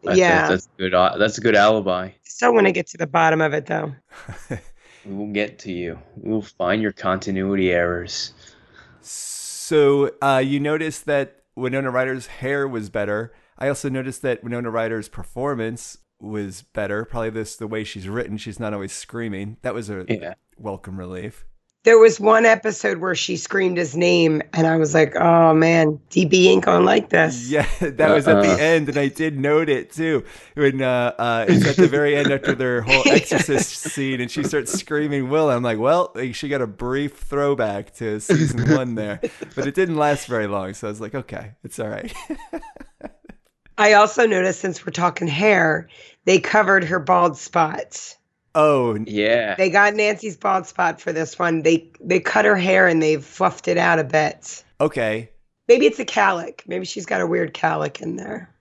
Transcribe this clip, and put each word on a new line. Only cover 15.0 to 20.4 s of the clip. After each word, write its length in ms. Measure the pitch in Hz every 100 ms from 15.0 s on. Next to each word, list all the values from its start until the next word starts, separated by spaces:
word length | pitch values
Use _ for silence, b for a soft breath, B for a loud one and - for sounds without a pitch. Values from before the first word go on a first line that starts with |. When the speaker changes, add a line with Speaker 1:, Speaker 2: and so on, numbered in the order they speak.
| 107
Speaker 3:
performance 920 | - 98 - 139 131 113 117 - - _ _
was 420 | 104 107 101 92
better. 420 | _ - 101 101 117
Probably 240 | 120 113
this, 260 | 110 107 -
the 100 | 110
way 180 | 110
she's 240 | 104 104 92
written, 280 | 110 120 107
she's 240 | 113 101
not 140 | 110
always 180 | 104 98
screaming. 640 | - - 117 117 98 101 113
That 120 | 127
was 140 | 113 107
a 160 | 101 90
Speaker 1:
Yeah. 260 | 110 80 -